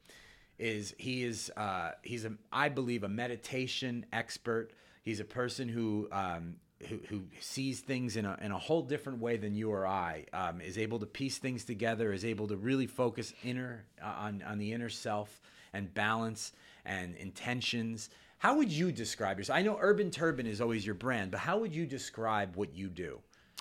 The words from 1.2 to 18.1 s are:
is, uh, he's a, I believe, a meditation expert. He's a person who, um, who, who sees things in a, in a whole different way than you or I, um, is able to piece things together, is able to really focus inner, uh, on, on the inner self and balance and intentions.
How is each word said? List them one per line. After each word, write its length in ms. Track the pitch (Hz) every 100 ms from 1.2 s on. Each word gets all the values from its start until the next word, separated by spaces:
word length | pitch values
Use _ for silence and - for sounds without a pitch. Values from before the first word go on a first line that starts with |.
| 120
is, 260 | 107 - -
uh, 340 | 104 92 82 -
he's 220 | - 120
a, 80 | 110 107 -
I 200 | 127 147
believe, 340 | 135 123 120
a 60 | 98
meditation 960 | 107 123 117 - 131 127 - 131 120 -
expert. 580 | 113 - - 120 113 110 - - -
He's 160 | 113 107
a 60 | 107
person 420 | 123 123 127 123
who, 400 | 117 113 104 104
um, 420 | 98 92 85 85 82 _ - -
who, 120 | 110 -
who 140 | 104 90 -
sees 400 | - 135 135 120
things 340 | - 127 123 110
in 80 |
a, 140 | 101 -
in 120 | 104
a 40 | 92
whole 260 | - 165
different 360 | 131 147 139 123
way 160 | 120 113
than 180 | 104
you 160 | 104 110
or 160 | 101 95
I, 400 | 95 85 78 -
um, 300 | 90 90 87
is 160 | 85 95
able 200 | 110 113
to 60 | 104
piece 340 | - 135 -
things 260 | 131 120 -
together, 480 | 104 113 110 110
is 100 | 98
able 240 | 113 107 104
to 80 | 98
really 320 | 117 135 120
focus 460 | - 123 123 107 -
inner, 400 | 123 127 127 113 98 -
uh, 40 | 107
on, 380 | - 104 101
on 160 | 85 104
the 120 | 104
inner 160 | 117 117
self 540 | - 117 104 104 - - - -
and 200 | 101 95
balance 600 | 110 104 113 113 107 - - - - -
and 320 | 95 90 87
intentions. 920 | 95 - 123 123 - 120 113 113 -